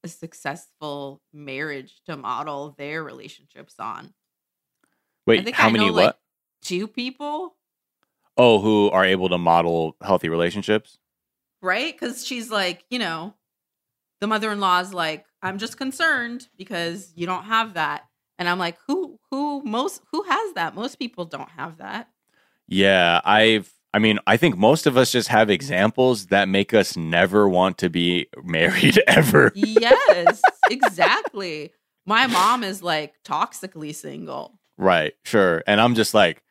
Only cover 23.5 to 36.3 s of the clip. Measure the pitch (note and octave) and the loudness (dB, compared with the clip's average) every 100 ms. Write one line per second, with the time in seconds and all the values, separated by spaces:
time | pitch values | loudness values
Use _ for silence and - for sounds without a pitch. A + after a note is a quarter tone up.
23.5 | A2 F#2 _ _ G#2 A2 G#2 - A2+ E3 | 2 -2 _ _ 0 2 0 2 2 2
24.5 | F#2 G#2+ D#3+ D#3 B2+ B2 B2 G#2+ A2 A2 | 4 4 4 2 2 2 0 0 2 4
25.5 | F#2 C#3 F2 G#2 B2 B2+ A#2 F#2+ G2 F#2+ | 2 -2 0 0 2 2 2 0 0 2
26.5 | G2 G2+ A2 F#2+ - E2 E2+ F#2 G2+ G2+ | 0 2 2 2 -4 -2 2 2 4 2
27.5 | F2+ F#2 F#2 F#2 E2 F2 F2 - - F2 | 4 0 0 -4 -2 -2 -2 -4 -12 -6
28.5 | E2 E2+ - - G3+ - - D3 D3 C3+ | 0 2 2 2 4 4 4 4 4 4
29.5 | G3 G#3+ A3 A3+ C4+ C5+ - F3 - - | 2 0 2 4 4 4 4 2 2 0
30.5 | - - B3 B3+ F3 E3+ B3+ G#4+ G#3 F#3+ | 2 -2 0 -2 0 0 0 -4 -10 -10
31.5 | D3+ D3 _ _ _ - G#3+ B3+ A#3 G3 | -10 -14 _ _ _ -2 0 2 2 2
32.5 | B3 G#3 F#3+ F3 D#3 D3 _ - D3 A3 | 2 -2 -6 -4 -4 -4 _ -10 -6 -6
33.5 | - F#3+ E3 D3+ D3+ D3+ C#3+ E3 C3+ - | -8 -16 -14 -14 -14 -14 -14 -12 -12 -14
34.5 | _ _ _ F#2 F2 D#2 - - A2 F#2+ | _ _ _ 2 2 0 -6 -2 2 2
35.5 | E2 F2 G#2 A#2+ A2+ G#2+ G#2+ F#2 | 2 2 2 4 2 2 4 2